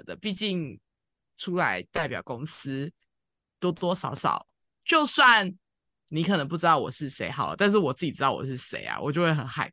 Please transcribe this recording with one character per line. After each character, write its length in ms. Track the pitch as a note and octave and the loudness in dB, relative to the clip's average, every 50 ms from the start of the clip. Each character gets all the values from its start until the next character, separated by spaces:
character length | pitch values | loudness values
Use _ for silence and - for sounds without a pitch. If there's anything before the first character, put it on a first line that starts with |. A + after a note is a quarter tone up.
| - | -14
的？” 80 | - F2 - - | -14 -14 -8 -6
毕 100 | G#3+ F#3+ | -8 -6
竟 460 | F#3 G#3+ G#3 F#3 F3 D#3 C3 - - _ _ _ _ _ _ _ _ _ _ _ | -4 -4 -2 -2 -4 -4 -8 -10 -16 _ _ _ _ _ _ _ _ _ _ _
出 200 | - - F#3+ F3 | -8 -6 -4 -2
来 260 | F3+ D#3+ A#2 F#2+ F2+ F#2 _ | 0 0 0 0 -2 -6 _
代 160 | - E3+ D#3 | -6 -6 -4
表 160 | B2+ A#2+ F2+ - | -4 -6 -8 -8
公 240 | - B2+ A#2 C#3+ | -8 -10 -8 -6
司， 460 | - - - - C#3+ C3+ C3+ C#3+ E3+ - _ _ _ _ _ _ _ _ _ _ _ _ _ | -8 -6 -6 -4 -4 -4 -6 -6 -8 -10 _ _ _ _ _ _ _ _ _ _ _ _ _
多 140 | - F3+ E3+ | -4 -4 -4
多 200 | - F#3 F3 F#3 | -2 -2 -2 -2
少 220 | - - C3 C#3 | 0 -2 -4 -4
少， 320 | - - C#3 - - - _ _ _ _ _ _ _ _ | -2 0 0 0 -2 -4 _ _ _ _ _ _ _ _
就 200 | - E4+ D#4+ D4 | 2 4 4 4
算 480 | - - D#4 C#4 B3 A#3 G#3+ G3 F3+ - - _ _ _ _ _ _ _ _ _ _ D3 | 4 4 6 6 8 6 6 4 0 -6 -10 _ _ _ _ _ _ _ _ _ _ -4
你 120 | D#3 E3+ | -2 0
可 120 | F3+ G3+ | 2 2
能 100 | D#3+ C#3 | 0 0
不 100 | C#3+ F3 | -2 -4
知 100 | D#3+ F3 | 0 4
道 100 | E3+ D#3+ | 4 4
我 140 | C#3 G#2 D#2+ | 4 2 -2
是 180 | - - D3+ C3 | -4 -6 -4 -4
谁 220 | - - G2+ E2 | -4 -4 -4 -6
好 200 | - D3 A#2 D2 | -4 -4 -4 -4
了， 60 | D#2+ | 0
但 140 | - G3+ G3+ | 2 2 4
是 80 | G3+ G#3+ | 4 4
我 160 | F3 C3 A2+ | 4 2 0
自 100 | - F3+ | -2 -4
己 60 | C#3+ | -4
知 100 | - - | -2 0
道 140 | C#3 C3+ G#2+ | 0 0 0
我 100 | - - | 0 -4
是 120 | C3+ C3 | -6 0
谁 280 | B2 - - - - G1+ | 2 2 2 2 -2 -6
啊， 160 | A#1 G#1+ G1+ | -8 -8 -6
我 120 | F2 D3 C3+ | -4 -2 0
就 100 | E3+ F3 | 2 2
会 100 | E3 D#3 | 2 2
很 140 | D3 A#2+ | 0 -2
害 260 | C3 - D3+ A#2 - | -6 -4 -6 -6 -6